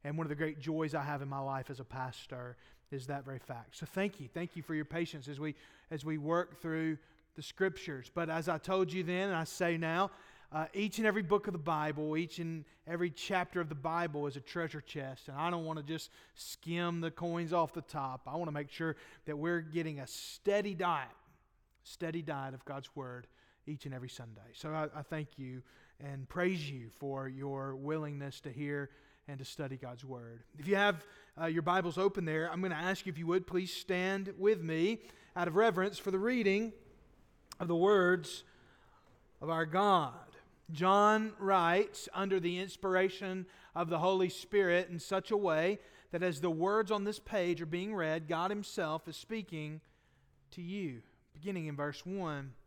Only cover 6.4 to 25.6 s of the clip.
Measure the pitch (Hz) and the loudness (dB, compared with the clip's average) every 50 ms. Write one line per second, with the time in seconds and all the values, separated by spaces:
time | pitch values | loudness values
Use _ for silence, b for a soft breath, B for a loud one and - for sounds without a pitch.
6.4 | 180 175 - - - 165 160 160 160 160 156 151 b b b b b _ _ - | 2 0 -8 -8 -4 -2 -2 0 0 0 0 -2 b b b b b _ _ -12
7.4 | 147 - - - 190 190 190 - - 165 143 131 120 - _ 175 170 160 160 165 | -12 -12 0 0 0 0 0 -4 -8 -8 -8 -8 -10 -6 _ -2 -2 0 0 0
8.4 | 151 175 170 151 - 190 190 190 190 156 160 185 175 165 180 180 196 202 185 160 | 0 0 -2 -2 0 2 2 4 4 2 2 -2 0 0 0 0 2 2 0 0
9.4 | 160 - - - 185 170 170 165 165 160 165 180 196 196 B B B B B B | -2 -4 -2 0 2 2 2 2 0 2 2 2 2 2 B B B B B B
10.4 | B B - 156 160 - - 196 214 214 - 226 220 214 196 214 202 156 208 196 | B B -4 -4 -4 -2 -2 -2 -2 0 0 2 2 4 4 2 4 4 4 4
11.4 | 202 214 185 170 143 170 160 151 151 156 151 151 151 156 156 160 175 165 - 175 | 4 0 -4 -2 0 0 2 2 2 0 0 -2 -2 0 0 0 -2 -2 -6 -6
12.4 | 165 165 165 160 147 b b b b 160 170 170 175 175 - - - - 196 180 | -6 -4 -6 -6 -10 b b b b -6 -2 0 0 -2 -2 -6 -4 0 0 0
13.4 | 175 - - 180 170 151 156 139 131 165 165 170 170 165 147 147 147 143 135 139 | 0 0 -2 -2 -2 -2 -4 -4 -2 -2 0 0 0 0 -2 -2 -2 -2 -4 -8
14.4 | 123 - - 175 165 156 - 151 - - - 151 135 135 131 - - - 135 139 | -12 -6 -4 -4 -4 -4 -6 -10 -12 -8 -8 -8 -8 -8 -10 -12 -14 -10 -6 -2
15.4 | 156 175 175 170 160 160 160 156 143 143 165 156 - B B B B B B - | -2 0 0 -2 -2 -4 -6 -6 -4 -4 -6 -6 -6 B B B B B B -16
16.4 | - - - _ - 165 170 175 175 175 175 170 165 165 165 - 170 170 170 170 | -14 -14 -14 _ -6 -4 -2 0 0 0 0 0 -2 -4 -4 -4 -4 -2 -2 -2
17.4 | 170 156 175 170 165 151 - 170 - - - 151 135 131 127 127 - 135 139 165 | 0 2 4 4 4 2 0 -10 -10 -6 -6 -4 -4 -4 -6 -8 -8 -6 -4 -4
18.4 | 175 160 147 147 147 143 - - 165 165 151 B B B B B B 156 151 143 | -4 -2 -4 -4 -6 -6 -6 -2 -2 -2 -2 B B B B B B -6 -4 -2
19.4 | 156 170 175 170 160 156 156 170 160 156 151 139 131 - - - - - - - | 0 0 0 0 -2 -2 -4 -2 -2 -2 -4 -6 -8 -10 -10 -12 -12 -12 -14 -2
20.4 | _ 202 202 208 196 208 190 160 185 175 165 143 131 - - - _ _ _ _ | _ 2 4 4 2 0 -2 0 2 2 2 2 -2 -6 -12 -20 _ _ _ _
21.4 | _ _ _ _ _ _ _ _ _ - - _ 175 165 160 170 156 151 147 139 | _ _ _ _ _ _ _ _ _ -20 -8 _ -4 -2 -2 -4 -4 -4 -4 -4
22.4 | 135 135 131 123 - - - - - - _ 147 131 127 123 123 120 _ b b | -4 -6 -8 -10 -10 -10 -10 -10 -10 -10 _ -10 -8 -8 -10 -12 -14 _ b b
23.4 | b b b b b 147 151 139 - 147 131 127 123 123 - - 123 117 110 104 | b b b b b -10 -10 -8 -8 -8 -8 -8 -8 -10 -12 -12 -14 -14 -16 -18
24.4 | 101 117 113 - - 156 156 156 156 147 151 151 139 - 156 156 151 - - - | -20 -20 -16 -10 -8 -4 -2 -2 -2 -4 -4 -10 -8 -6 -6 -6 -6 -8 -10 -12
25.4 | 135 127 127 127 | -10 -10 -10 -12